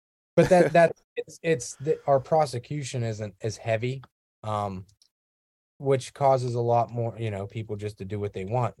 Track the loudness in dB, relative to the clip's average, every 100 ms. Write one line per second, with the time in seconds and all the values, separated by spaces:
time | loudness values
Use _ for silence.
0 | _ _ _ 2 6 6 6 6 4 2
1 | _ -12 -12 -6 -2 -2 -4 -8 -4 -2
2 | 2 2 4 2 2 -2 -8 -8 -6 -4
3 | -4 -4 -8 -6 -8 -6 -2 -2 -2 -6
4 | -12 _ _ _ -6 -4 -4 -6 -14 _
5 | _ _ _ _ _ _ _ -6 0 0
6 | 0 0 4 4 2 -2 2 2 0 -2
7 | -6 -4 -6 -6 -8 -10 -8 -8 -8 -10
8 | -8 -6 -6 -6 -4 -2 -2 -4